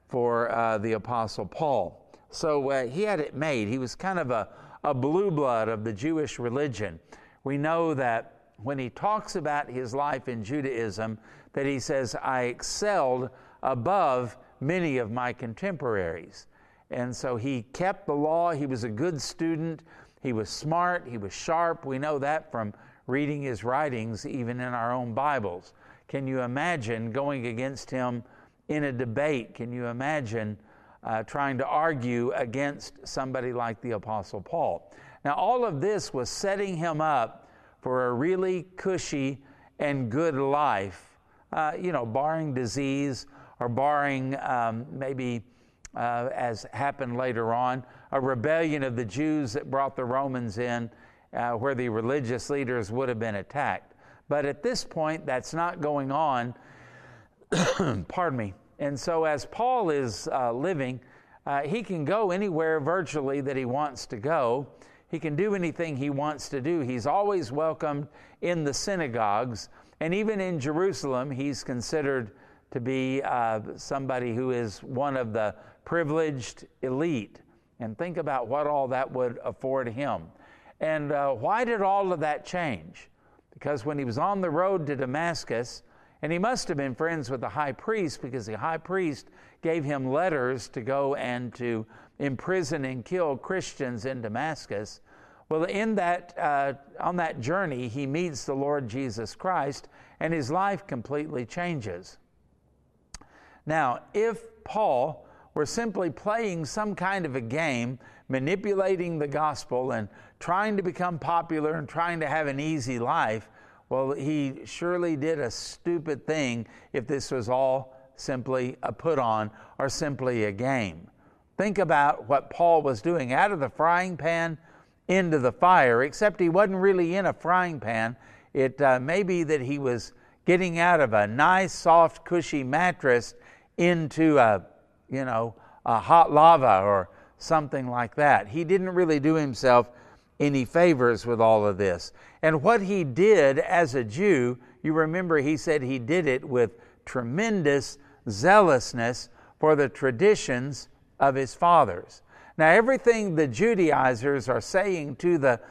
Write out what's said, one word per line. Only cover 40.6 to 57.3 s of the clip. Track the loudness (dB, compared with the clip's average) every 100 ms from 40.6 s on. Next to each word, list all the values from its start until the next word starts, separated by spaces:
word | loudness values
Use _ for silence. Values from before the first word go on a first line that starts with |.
| 2 2 -2 -8 -18 _ _ _ _
uh, | -4 -2 -2
you | -4
know, | -2 -2
barring | 0 0 0 -2
disease | -2 -2 -2 -2 0 -2 -4 -10 -20 -16 -8
or | -4
barring, | 0 2 2 0 -2 -4 -4
um, | -2 0 0 -2 -8
maybe, | -8 -6 -4 -4 -4 -8 _ _ _ -14 -6
uh, | -2 -2 -2
as | -2 -4 -4 -8
happened | -4 -4 -4 -6 -4
later | -2 -2 0
on, | 0 0 -2 -8 -18 -6
a | -2
rebellion | 0 0 0 2 0 0
of | -2 -4
the | -4
Jews | -2 0 0 -2
that | -6 -4
brought | -2 -2 -2
the | -2
Romans | -2 -2 -4 -4 -4
in, | -4 -4 -6 -12 -20 _ _
uh, | -4 -2
where | -2 -2 0
the | -2
religious | -2 0 -2 -2 -4 -2
leaders | -2 -2 -2 -2
would | -2 -2
have | -2
been | -4 -4
attacked. | -6 -4 -2 -4 -8 _ -20 -18 -4
But | -2 -2
at | -2
this | -2 -4
point, | -4 -4 -2 -4 -4
that's | -4 -4
not | -4 -4 -2
going | -2 -2 -2
on. | 0 0 0 -2 -8 -18 -20 -20 -20 -20 -20 -20